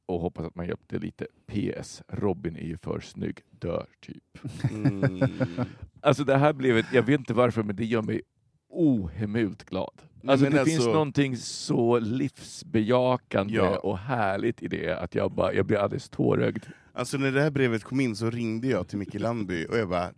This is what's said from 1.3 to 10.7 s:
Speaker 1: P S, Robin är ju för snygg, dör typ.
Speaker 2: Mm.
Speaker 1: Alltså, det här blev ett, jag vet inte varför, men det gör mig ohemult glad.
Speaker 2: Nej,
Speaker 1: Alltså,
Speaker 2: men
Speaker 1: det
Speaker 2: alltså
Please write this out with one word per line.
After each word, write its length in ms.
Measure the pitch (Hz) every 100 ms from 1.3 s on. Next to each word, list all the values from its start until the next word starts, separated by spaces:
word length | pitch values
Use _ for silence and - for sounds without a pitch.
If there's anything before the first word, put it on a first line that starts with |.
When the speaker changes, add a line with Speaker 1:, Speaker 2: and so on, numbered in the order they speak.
| _ -
Speaker 1:
P 260 | 107 98 -
S, 260 | - - -
Robin 480 | 92 101 87 85 80
är 80 | 82
ju 100 | 80
för 220 | - 78
snygg, 400 | - 98 92 - -
dör 360 | - 85 85 - _
typ. 220 | - - _ - 143 - 120
Speaker 2:
Mm. 500 | 107 127 98 95 92 90 87 - 87 - - - -
Speaker 1:
Alltså, 240 | 147 135
det 120 | 139 135
här 160 | 147
blev 260 | 147 127 113
ett, 80 | -
jag 100 | 127
vet 160 | 110 147
inte 140 | 127
varför, 280 | 113 123 110
men 140 | 107 98
det 80 |
gör 180 | 113 113
mig 200 | 107 110 - _ _ _ _
ohemult 960 | 165 156 120 87 78 107 110 104 -
glad. 260 | - 92 - - - -
Speaker 2:
Nej, 120 | 120
Speaker 1:
Alltså, 120 | 139
Speaker 2:
men 80 | 139
Speaker 1:
det 80 | 143
Speaker 2:
alltså 140 | 147